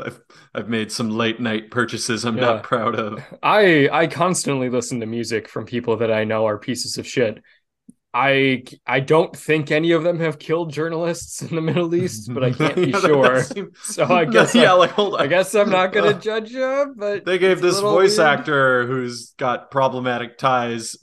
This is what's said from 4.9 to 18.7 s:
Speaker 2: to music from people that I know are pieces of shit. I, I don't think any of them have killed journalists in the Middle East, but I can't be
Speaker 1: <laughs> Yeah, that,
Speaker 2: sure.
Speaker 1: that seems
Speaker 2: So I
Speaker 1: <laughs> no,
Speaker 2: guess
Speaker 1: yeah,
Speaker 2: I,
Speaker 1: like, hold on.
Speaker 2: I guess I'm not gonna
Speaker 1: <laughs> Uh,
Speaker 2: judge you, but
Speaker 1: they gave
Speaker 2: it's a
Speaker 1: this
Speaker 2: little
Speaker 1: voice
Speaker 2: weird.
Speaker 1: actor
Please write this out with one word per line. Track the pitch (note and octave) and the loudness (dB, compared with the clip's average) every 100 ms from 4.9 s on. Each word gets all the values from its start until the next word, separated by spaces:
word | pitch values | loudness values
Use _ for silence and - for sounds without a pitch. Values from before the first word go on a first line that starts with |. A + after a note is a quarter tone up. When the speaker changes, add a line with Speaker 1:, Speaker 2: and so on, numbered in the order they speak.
| B2 | -6
Speaker 2:
to | A2 | -6
music | A#2 A#2 A2+ - | -6 -4 -6 -6
from | - G#2+ | -12 -8
people | A#2+ A#2+ A2 | -6 -2 -2
that | A2+ | 0
I | A2 | 0
know | A2 A2 A2 | 0 0 0
are | G#2 | -2
pieces | - B2 - - | -6 -6 -6 -10
of | A2+ | -6
shit. | C3+ A#2 - _ _ _ _ _ - _ | -2 -2 -2 _ _ _ _ _ -20 _
I, | A#2+ C#3 C3+ C3+ B2 - - - | -2 2 2 2 0 -6 -16 -4
I | C3 | -4
don't | C#3 D#3 F#3 - | 2 2 2 -4
think | - D#3+ D3 | -2 -2 0
any | D3+ E3+ | 0 2
of | E3 | 0
them | E3+ F3 | 0 -2
have | D#3+ D3+ | -4 -6
killed | - E3 E3 | -4 -4 -4
journalists | D3 E3 E3 E3+ E3+ - - | -6 -6 -4 -4 -6 -10 -12
in | C#3+ D#3+ | -8 -4
the | |
Middle | D#3+ D3+ E3+ | -2 -2 0
East, | E3+ F#3 G#2+ G#2+ | -2 -2 -6 -8
but | B2 | -2
I | B2+ | -2
can't | A#2+ D#3 F3+ | 0 -2 0
be | |
Speaker 1:
<laughs> | F3+ | 0
Yeah, | G3 | 2
that, | F3+ | 4
Speaker 2:
sure. | C#3+ B2+ B2+ | 4 4 2
Speaker 1:
that | B2+ | -2
seems | G3+ F3+ _ | -6 -12 _
Speaker 2:
So | - - C#3+ | -12 -2 2
I | F3+ | 2
Speaker 1:
<laughs> | D#3 | 4
no, | |
Speaker 2:
guess | F3 D#3 A#3+ | 4 4 6
Speaker 1:
yeah, | A3+ | 6
Speaker 2:
I, | |
Speaker 1:
like, | F3+ E3+ | 6 4
hold | - G3+ | 2 -2
on. | C#3+ | 0
Speaker 2:
I | C#3 | 0
guess | F3 F#3 | 2 2
I'm | G#3+ G3+ | 2 2
not | F#3 F#3+ | 2 2
gonna | G#3 G#3 | 2 2
Speaker 1:
<laughs> | F#3+ | 0
Uh, | |
Speaker 2:
judge | G#3+ A3 G#3+ | -2 -6 -6
you, | B3+ C4 C#4 C#4+ B3 | -6 -4 -2 -4 -4
but | G#3 G3+ - | -6 -6 -2
Speaker 1:
they | F#3 | 0
gave | F#3 F3+ | 2 4
Speaker 2:
it's | |
a | F3+ | 2
Speaker 1:
this | F#3 | 2
Speaker 2:
little | G#3 | 2
Speaker 1:
voice | F3+ F#3+ G#3 | 4 4 4
Speaker 2:
weird. | D#3 C3+ | 4 2
Speaker 1:
actor | C3 C#3+ C3+ | 0 2 4